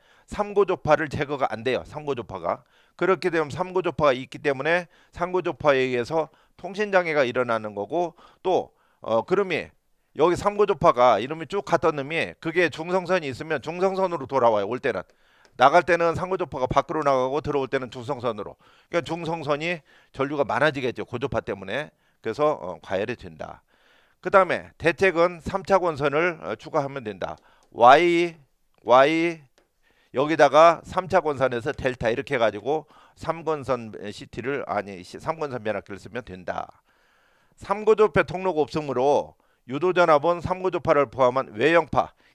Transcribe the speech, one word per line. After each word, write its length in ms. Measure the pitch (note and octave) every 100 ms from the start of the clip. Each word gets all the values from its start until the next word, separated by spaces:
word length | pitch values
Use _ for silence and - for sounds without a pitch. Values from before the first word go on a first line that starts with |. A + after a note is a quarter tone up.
| _ _ _
삼 280 | - G#3
고주파를 560 | G3+ F#3+ F3 D3 D3+ D#3
제거가 380 | B2 C#3+ C#3+ C3+
안 140 | A2
돼요. 180 | A#2+ A2+
삼 220 | E2+ D3+ D3
고주파가. 580 | A#2+ G2+ G2 E2+ A2+ _ _ _ -
그렇게 320 | F3 F#3 F3+
되면 220 | E3 D3+
삼 240 | B2 F#3
고주파가 400 | F#3 F3 D3+ D3
있기 240 | B2+ B2+ B2+
때문에 500 | D3 C3 D3 F3 E3+ _ _
삼 220 | - F3+
고주파에 440 | F3+ E3+ D3+ D3+ C3
의해서 540 | C3 B2 A#2 D#3+ D3 _ _ _
통신장애가 680 | F3+ G3 G#3 F#3+ E3+ D3
일어나는 500 | B2 B2 A#2+ A2+ G#2+
거고 400 | G2+ G2+ E3 F3 - - _
또, 300 | F#3 D#3+ C#2 _ _ _
어, 220 | - A2+
그름이 460 | - E3+ F#3+ D3 D#2+ _ _ _ _ -
여기 200 | E3 D#3+
삼 220 | G3 G3+
고주파가 600 | G3+ E3+ E3+ B2 B2 G2+
이름이 260 | B2+ D#3 D#3
쭉 180 | G3+
갔던 320 | - E3+ F3 D3
놈이 380 | C3+ D#3+ G2 E2
그게 300 | E3 D#3+ E3+
중성선이 580 | C#3 E3 F#3 E3+ F#3 D3
있으면 360 | B2+ D#3 D3+
중성선으로 640 | C#3+ F3 F#3+ F#3+ F#3 E3 B2+
돌아와요. 400 | C3+ A#2 G#2 G2+
올 120 | B2+
때는. 240 | C#3 F#2+ - _ _ _ _ -
나갈 260 | C3 E3+
때는 320 | F3+ E3+ E3+
삼 140 | D#3+ F3+
고주파가 380 | F#3 F3 D3 B2+
밖으로 360 | C#3+ - D#3
나가고 380 | C#3+ C3+ B2+ C#3+
들어올 260 | D3+ C#3+ C3
때는 240 | C3+ B2
중성선으로. 680 | C3 A#2+ C3 A#2+ G#2 G2+ - _ _ _
그러니까 160 | E3+ -
중성선이 760 | E3+ D#3+ E3 D3 D3 E3 F3 - _ _
전류가 320 | - C#3 D3
많아지겠죠. 600 | A2 A2 D3+ C#3 B2+ G#2+ F#2+
고주파 340 | A#2+ B2+ A2+
때문에. 500 | - G2 F#2+ A#2+ - _ _ _
그래서, 320 | A2 G#2+ D3+
어, 260 | D3 F2+ D#2+
과열이 340 | - F#2+ A2+ A#2
된다. 460 | F#2 D#2+ E2 D#2 _ _ _ _ _ _
그다음에 500 | F3+ G3 F3+ A#2 F2 -
대책은 640 | D3+ E3+ F#3+ D#3+ F3 E3+
삼 220 | - G3
차 140 | F3+ F#3+
권선을, 600 | F3 C#3+ D3 C#3+ F3+ D#3+
어, 120 | E2 A2+
추가하면 480 | D#3 D3 C#3 C#3
된다. 320 | G#2+ F#2+ - D#2+ _ _ _
Y, 680 | - A#2 D3 F3 E3+ F3 D#3+ _ _ _ _
Y 600 | - B2 C#3+ D#3+ E3+ E3 C#3 _ _ _ _ _ _
여기다가 680 | A#2 D3 D#3+ C#3+ C#3 E3 D#3
삼 240 | - F#3 F#3
차 120 | F#3
권선에서 520 | D3+ C#3 C3 A#2+ C#3
델타 380 | C3+ C3 B2+ A#2+
이렇게 240 | B2 -
해가지고 520 | C3+ A2+ G#2 A2 D#3 D3 _ _ _
삼 280 | - E3
권선 500 | D#3+ D3+ C3 B2+ A2+ - G2+
씨티를, 520 | G#2 C#3 - A#2+ C#3 -
아니, 360 | G2+ G2+ F#2
시-, 140 | F#2 F#2
삼 200 | B2 D#3+
권선 260 | D3 B2
변압기를 340 | A2 G2+ - G2
쓰면 260 | - G2+
된다. 580 | - F#2 F2 F2 - - _ _ _ _ _ _ _ _
삼 300 | - G3+ G#3+
고주파 380 | A3 G#3+ G3
통로가 360 | D3+ E3 F#3 D#3
없으므로 760 | C#3+ D#3+ D3 B2 C3+ B2+ D2+ _ _ _ -
유도 240 | C3+ F3+
전압은 480 | F3 E3+ D3+ D#3 F3
삼 200 | D#3 F#3
고주파를 460 | F#3 F3 D#3+ D3 C3
포함한 460 | A#2 B2+ C3 A#2+
외형파. 580 | G#2 C#3+ E3+ D3+ B2+ E2 _ _